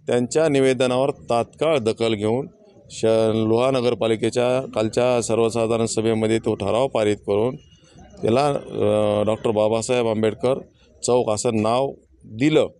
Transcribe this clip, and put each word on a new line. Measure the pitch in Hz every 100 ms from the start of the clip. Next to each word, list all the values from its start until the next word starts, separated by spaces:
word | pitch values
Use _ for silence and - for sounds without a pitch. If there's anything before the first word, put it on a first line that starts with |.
| -
त्यांच्या | 123 123 151 160
निवेदनावर | 139 131 127 127 127 139
तात्काळ | 139 - 120 113 - 151 156
दखल | 110 104 113
घेऊन | 110 107 120 151 - - - -
श-, | - 113 110 113
लोहा | 110 110 113 131
नगरपालिकेच्या | 135 120 117 113 110 117 123 123 127 131
कालच्या | 107 110 117 123 123
सर्वसाधारण | 107 110 117 117 113 113 113
सभेमध्ये | - 110 110 110 113
तो | 113
ठराव | 107 98 104 135
पारित | 123 107 101
करून | - 101 120 143 _ _ _ - - -
त्याला, | 107 120 147
अ, | 143 - 107 104 107 104 104
डॉक्टर | 104 110 117
बाबासाहेब | 104 107 113 113 123 113
आंबेडकर | 110 110 98 123 139 - _ _ - -
चौक | 123 110
असं | 107 127 110
नाव | 107 120 139 - _ _
दिलं. | - 107 143 151 98 -